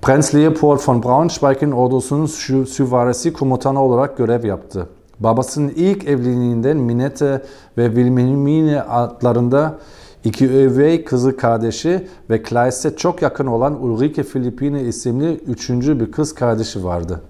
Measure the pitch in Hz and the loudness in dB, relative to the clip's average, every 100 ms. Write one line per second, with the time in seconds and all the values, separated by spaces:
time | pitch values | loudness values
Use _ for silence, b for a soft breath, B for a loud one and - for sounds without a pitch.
0 | - 139 151 147 156 156 151 139 - 120 | 4 2 4 4 4 4 2 2 2 0
1 | 117 131 170 - 143 135 147 127 127 131 | 2 2 2 0 0 2 0 0 0 0
2 | 123 143 156 151 - 135 131 - 131 123 | -2 -2 -2 -4 -2 -2 -2 -2 0 2
3 | 120 123 170 160 135 127 135 135 135 120 | 0 0 -2 -2 0 0 0 2 2 2
4 | 139 - 117 120 113 95 - 98 85 - | 0 0 0 0 -2 -6 -8 -10 -10 -14
5 | _ _ 107 117 127 - 143 151 180 196 | _ _ 0 0 0 -2 -4 0 0 0
6 | 160 139 120 123 123 120 120 156 120 120 | 0 0 0 0 0 0 0 0 0 0
7 | 135 - 143 135 B B B - 120 113 | -2 -2 -2 -2 B B B -2 0 2
8 | 123 127 127 139 139 156 156 151 - 120 | 2 4 2 2 2 2 2 0 -2 -2
9 | 120 - 123 120 120 135 156 151 B B | -2 -2 0 2 2 2 0 -4 B B
10 | B B 113 107 135 131 135 127 147 165 | B B -6 0 2 6 4 4 4 2
11 | 165 127 127 131 120 113 113 - 160 185 | 0 0 0 0 0 2 0 -2 -2 -2
12 | 185 B - 113 113 120 123 127 156 151 | -4 B -4 -4 0 0 0 0 -4 -2
13 | 175 175 151 - 135 113 135 147 127 113 | -4 -2 -4 -2 -2 0 0 -2 -4 0
14 | 143 147 139 135 123 120 143 143 123 113 | 0 -2 -6 -4 -4 -4 -4 -2 -4 -4
15 | 127 120 156 165 - 120 - 123 131 151 | -4 -2 -2 -4 -6 -8 -4 -2 0 0
16 | 113 - 151 - 120 110 110 104 90 87 | -2 -4 -6 -2 -2 0 -4 -6 -6 -6
17 | 85 85 - | -6 -10 -12